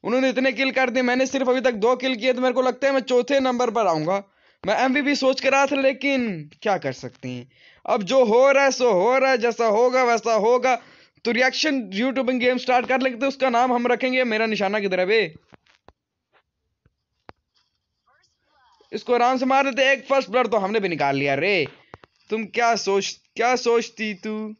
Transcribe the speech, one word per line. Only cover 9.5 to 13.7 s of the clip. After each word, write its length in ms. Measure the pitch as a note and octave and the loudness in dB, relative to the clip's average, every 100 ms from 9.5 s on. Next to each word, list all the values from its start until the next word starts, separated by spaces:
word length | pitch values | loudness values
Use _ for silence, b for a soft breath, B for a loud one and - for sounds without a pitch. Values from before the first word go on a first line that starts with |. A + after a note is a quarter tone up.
| A3 A3+ | 0 0
होगा 360 | G#3 B3 B3+ | 2 2 2
वैसा 300 | B3 A#3 A#3 A3 | 2 2 0 0
होगा। 380 | G#3 B3 C4 A#3+ B B B _ | 2 2 2 -2 B B B _
तो 80 | A3+ | -4
रिएक्शन 480 | A#3 C4 B3+ D#4 C#4 G#3 | 0 0 0 -2 -2 -4
यूट्यूबिंग 460 | F#3+ B3+ C4 B3 B3+ | -4 -2 -2 -2 0
गेम 180 | B3 B3 | 0 0
स्टार्ट 280 | B3 B3+ A3+ | 0 0 2
कर 120 | B3+ | -2
लेते 160 | C4 A#3+ | -2 -2
हैं, 120 | C#4 | -4
उसका 220 | C4+ C4 | -2 0
नाम 220 | A#3 B3+ | 2 2